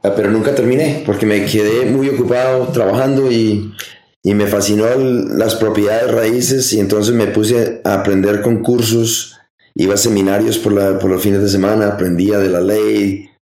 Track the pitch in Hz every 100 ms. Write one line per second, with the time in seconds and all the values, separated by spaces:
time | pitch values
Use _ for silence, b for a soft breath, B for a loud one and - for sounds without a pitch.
0 | 101 98 101 110 135 135 117 135 156 143
1 | - 104 110 104 104 107 104 113 127 135
2 | 139 139 120 123 131 131 - 123 95 107
3 | 135 135 131 113 110 104 104 B B B
4 | B _ 95 104 101 104 98 104 113 127
5 | 131 123 - 78 110 - 107 104 104 110
6 | 120 113 113 123 120 131 127 110 98 107
7 | 107 120 101 107 107 120 87 - - 98
8 | 98 98 101 104 117 110 117 123 110 117
9 | 113 - - - _ _ b - 92 104
10 | 117 104 95 101 113 110 - 101 98 95
11 | 98 92 104 98 101 98 98 107 104 101
12 | 92 85 98 104 95 87 92 107 107 107
13 | 101 101 - _